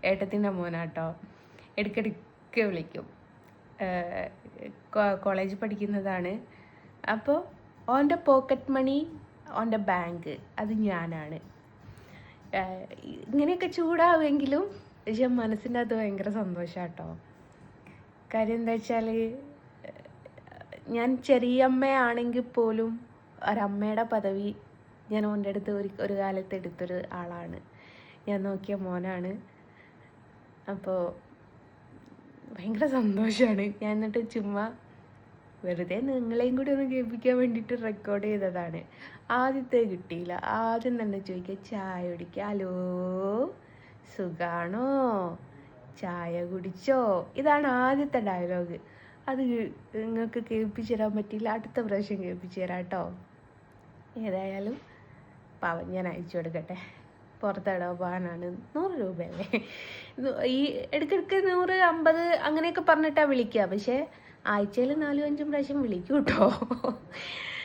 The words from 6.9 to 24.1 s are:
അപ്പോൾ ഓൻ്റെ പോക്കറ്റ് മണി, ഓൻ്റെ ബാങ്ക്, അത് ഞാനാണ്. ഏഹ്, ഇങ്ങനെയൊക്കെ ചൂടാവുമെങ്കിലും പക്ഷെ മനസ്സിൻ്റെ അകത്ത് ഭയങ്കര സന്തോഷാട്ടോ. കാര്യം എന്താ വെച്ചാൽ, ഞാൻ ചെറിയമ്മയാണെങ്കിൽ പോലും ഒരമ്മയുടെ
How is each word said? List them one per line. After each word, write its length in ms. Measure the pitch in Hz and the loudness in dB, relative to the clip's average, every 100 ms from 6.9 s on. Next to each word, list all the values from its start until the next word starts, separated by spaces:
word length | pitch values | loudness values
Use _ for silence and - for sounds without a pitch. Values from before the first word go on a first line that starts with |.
| - - | -10 -2
അപ്പോൾ 260 | 220 247 294 359 - - - - | -2 2 2 0 -16 -20 -12 0
ഓൻ്റെ 240 | 262 285 339 302 | 4 4 4 6
പോക്കറ്റ് 460 | 269 262 262 - 269 | 6 6 -2 2 2
മണി, 220 | 262 277 330 - - - - - | 2 2 -2 -8 -18 -20 -8 -2
ഓൻ്റെ 200 | 226 220 202 | 0 0 2
ബാങ്ക്, 420 | 180 170 175 165 143 - - | 0 0 -6 -8 -10 -12 -8
അത് 120 | 208 220 208 | -2 0 2
ഞാനാണ്. 500 | 180 165 165 151 160 - - - - - - - - - - - 196 | 0 -2 -6 -8 -12 -14 -20 -20 -20 -20 -20 -20 -20 -20 -20 -6 -4
ഏഹ്, 260 | 185 185 - - - - - | -4 -8 -12 -16 -14 -14 -2
ഇങ്ങനെയൊക്കെ 380 | 269 294 359 359 359 | 2 2 2 -2 0
ചൂടാവുമെങ്കിലും 880 | 330 339 339 330 302 285 269 285 392 - - - - | 2 6 8 8 6 2 2 0 0 -6 -20 -12 -6
പക്ഷെ 200 | 220 254 247 | 0 2 2
മനസ്സിൻ്റെ 380 | 220 220 247 240 | 0 -2 -2 -2
അകത്ത് 160 | 233 226 | 0 0
ഭയങ്കര 300 | 214 196 196 214 | 0 -2 -4 -2
സന്തോഷാട്ടോ. 680 | 190 175 175 180 175 170 165 165 - - - - - - - - - - - | -2 -4 -6 -6 -8 -8 -12 -12 -16 -20 -20 -20 -20 -20 -20 -20 -20 -20 -4
കാര്യം 240 | 226 220 233 | 0 0 0
എന്താ 140 | 226 226 | 0 -2
വെച്ചാൽ, 300 | 220 233 226 226 226 254 285 285 - - - - - - - - - - - - - 233 | 0 0 0 0 -2 -4 -14 -20 -20 -20 -20 -18 -20 -20 -20 -20 -20 -20 -18 -18 -6 0
ഞാൻ 140 | 240 254 - | 2 0 6
ചെറിയമ്മയാണെങ്കിൽ 1160 | 254 247 247 262 254 269 269 240 233 240 240 247 - | 6 6 6 6 6 4 6 4 2 0 -2 0 2
പോലും 360 | 226 220 226 233 - - - - - | 4 4 0 -2 -10 -20 -20 -6 0
ഒരമ്മയുടെ 560 | 208 202 202 208 214 226 | 2 0 0 0 0 2